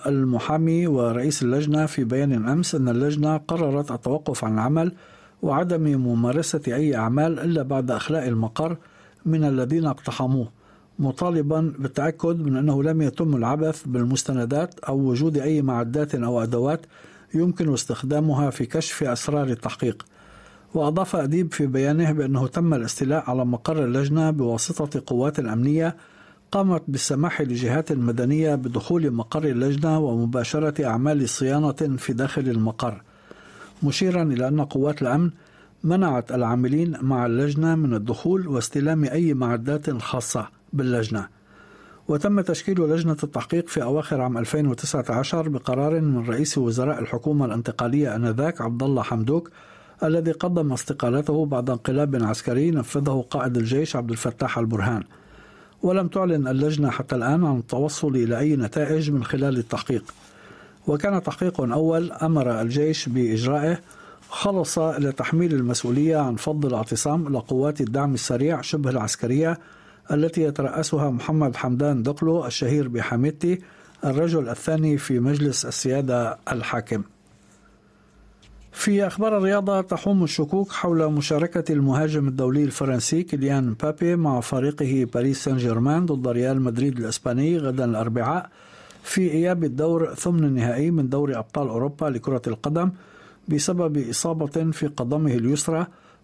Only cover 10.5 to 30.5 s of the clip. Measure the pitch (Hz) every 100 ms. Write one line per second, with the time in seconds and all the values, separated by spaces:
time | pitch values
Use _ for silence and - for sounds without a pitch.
10.5 | - - - _ - 139 127 175 165 147
11.5 | 160 160 139 135 - 156 160 165 170 147
12.5 | 131 151 139 151 160 147 - 165 131 113
13.5 | 151 156 151 135 123 123 131 - 131 120
14.5 | 143 180 - - 135 135 123 160 147 143
15.5 | 151 135 120 117 147 147 135 120 120 113
16.5 | 120 135 160 - - - - - 160 180
17.5 | 180 160 127 - 113 131 147 156 139 143
18.5 | - 120 160 160 - 135 120 - 147 135
19.5 | 117 113 - 123 107 - - - - -
20.5 | - - 160 151 165 185 180 139 170 165
21.5 | - 139 131 139 156 160 151 135 135 131
22.5 | 170 170 139 113 - 135 151 135 127 123
23.5 | 120 - 156 123 127 139 156 156 151 120
24.5 | 113 - 165 147 139 - 123 143 151 117
25.5 | 113 131 160 165 165 - - - - _
26.5 | 202 196 165 - 135 - 139 165 - 139
27.5 | 120 120 143 156 139 120 117 123 151 156
28.5 | 139 127 120 - 175 147 117 110 151 151
29.5 | 120 135 143 160 156 147 117 117 123 117